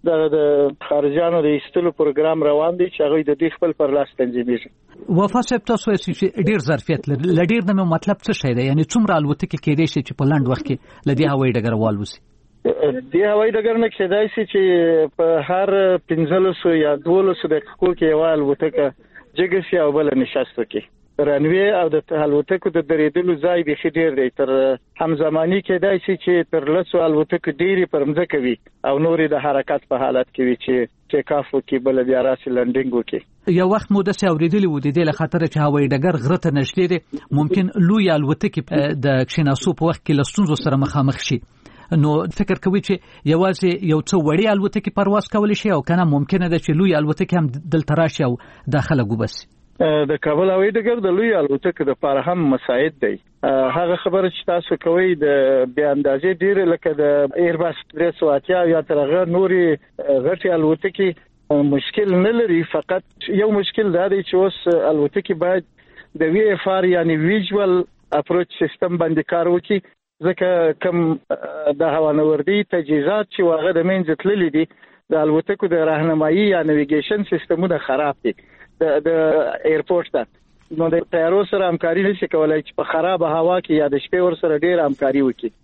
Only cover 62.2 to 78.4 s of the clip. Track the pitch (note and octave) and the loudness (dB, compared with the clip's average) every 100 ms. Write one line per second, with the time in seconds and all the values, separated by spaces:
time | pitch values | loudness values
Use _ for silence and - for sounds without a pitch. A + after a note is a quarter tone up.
62.2 | G3 A#3 A3+ E3+ D#3+ D#3 - F#3 _ _ | 2 2 2 2 0 -4 -2 -6 _ _
63.2 | - G3 G#3+ G#3 F3+ - G#3 E3+ F#3 G3 | -4 0 2 0 -2 -2 0 0 0 -2
64.2 | F3+ F#3 F#3+ - F3 E3+ B2+ D3+ D3 G3+ | 0 2 2 0 0 2 2 2 0 -2
65.2 | - E3 F3 F#3 - _ _ - - D3+ | -4 -2 0 -2 -4 _ _ -20 -20 -2
66.2 | D#3+ F#3 G#3+ F#3 G3 F#3+ F#3 F3 E3 D#3 | 0 2 2 0 -2 0 2 2 2 0
67.2 | D#3+ G#3+ F3+ G#3 G3 F#3 - _ _ D3 | 0 0 -2 -2 0 0 -2 _ _ -4
68.2 | - F3 F3 - D#3+ - F3+ F3 E3 D#3+ | -2 -2 -2 -4 -4 -2 -4 0 0 -2
69.2 | D3+ E3+ E3+ F3 - G3+ _ _ _ _ | -2 -2 0 0 0 -4 _ _ _ _
70.2 | D#3+ F3+ F#3 F3 E3 D#3 F3+ F3 E3 D#3+ | -6 -2 0 2 0 0 -2 0 0 -2
71.2 | _ - C#3+ D3+ D3+ C#3+ D#3+ D3+ D#3 D3+ | _ -8 -8 -4 -4 0 0 0 0 2
72.2 | D#3 D#3 D3 G3+ G3+ F3+ C#3+ D3+ C#3+ G#3+ | 2 0 0 -2 0 -4 0 0 0 -2
73.2 | G3+ - F3 D#3+ E3+ E3+ E3+ F#3+ D#3+ D#3 | -4 -2 0 2 0 0 0 -2 -2 -2
74.2 | F#3+ G#3 E3+ D3+ D#3+ _ - _ _ D#3+ | -2 0 0 0 -4 _ -20 _ _ 0
75.2 | D#3 D#3 E3 G3 G3 E3 D#3+ D3+ E3 D#3 | 2 0 -2 -4 0 0 0 0 0 0
76.2 | D#3 F3 G#3 F3+ D#3 D3+ C#3+ D3+ - G#3 | 0 2 2 0 2 0 2 -2 0 -4
77.2 | G3+ E3+ - E3 F#3 D#3+ - C3 D3 - | -2 -4 -2 -2 0 -2 -2 -2 -2 -4
78.2 | A#2 - | -6 -6